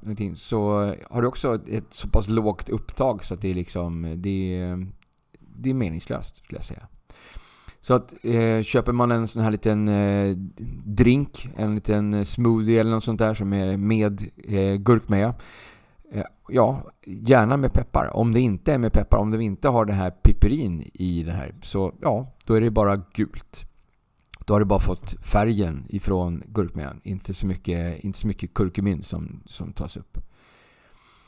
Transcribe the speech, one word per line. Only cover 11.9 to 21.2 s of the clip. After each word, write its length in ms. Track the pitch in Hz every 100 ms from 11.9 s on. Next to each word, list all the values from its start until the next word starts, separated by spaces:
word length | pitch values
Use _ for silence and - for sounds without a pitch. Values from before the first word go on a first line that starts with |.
| 104 104 104
smoothie 560 | 101 - 120 113 110 113
eller 100 | 113
något 140 | 113
sånt 140 | 123 110
där 160 | 110
som 180 | 107 98
är 240 | 98 95 98
med, 460 | 101 110 104 101 104 -
eh, 380 | - 101 98
gurkmeja, 600 | 98 101 113 - 101 110 123 - - - - _ _ 311
eh, 120 | 104 - _ -
ja, 420 | 92 113 135 - -
gärna 520 | - 107 110 131 110 139
med 160 | 127
peppar. 440 | - 123 - - -
Om 160 | 117
det 80 | 117
inte 340 | 123 92 -
är 40 | 139
med 140 | 113
peppar, 260 | - 98 110
om 120 | 104
det 140 | 110
inte 240 | 110 95 139
har 160 | 120
det 80 | 104
här 180 | 98 92
piperin 800 | - - - 107 147 113 82 -
i 280 | - 90 85